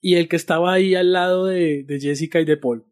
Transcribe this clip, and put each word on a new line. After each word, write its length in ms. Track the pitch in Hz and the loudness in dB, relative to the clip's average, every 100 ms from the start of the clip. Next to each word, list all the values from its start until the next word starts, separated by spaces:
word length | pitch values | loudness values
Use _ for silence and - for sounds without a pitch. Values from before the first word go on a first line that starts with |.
Y 140 | 185 175 | 2 2
el 120 | 165 | 2
que 60 | 170 | -2
estaba 360 | - 165 175 | -2 0 2
ahí 220 | 185 190 185 | 2 2 2
al 160 | 180 | 2
lado 320 | 185 180 185 190 | 2 0 0 -2
de, 360 | 185 165 143 | 0 -2 -2
de 160 | 135 143 | -6 -6
Jessica 400 | 143 143 160 170 | -4 -4 -2 -2
y 60 | 156 | 0
de 120 | 151 | 0
Paul. 280 | 247 233 - | 0 -4 -8